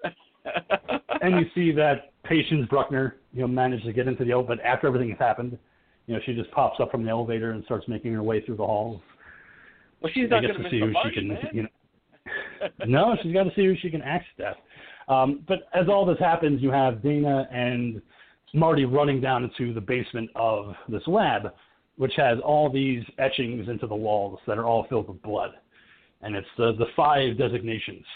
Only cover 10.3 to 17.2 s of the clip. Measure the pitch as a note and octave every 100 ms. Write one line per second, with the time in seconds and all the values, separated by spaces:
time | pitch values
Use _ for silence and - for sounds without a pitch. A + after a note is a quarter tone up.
10.3 | A3+ A#2+ - - A#2 G#2+ G#2+ - A2 G2
11.3 | G#2 - A2 A2 - _ _ _ _ -
12.3 | - - - - - G#2+ C#3 A3+ A3 E3
13.3 | F#3+ F#3 G3+ F#3+ F3+ F3+ D#3 C3+ F3 -
14.3 | - G2 - _ - - - - C3 C3
15.3 | C#3+ - F#3 - F3+ F3+ G3+ F#3 D3+ F3
16.3 | E3 D#3 C3+ C3+ C3+ C3 A2 C#3+ D3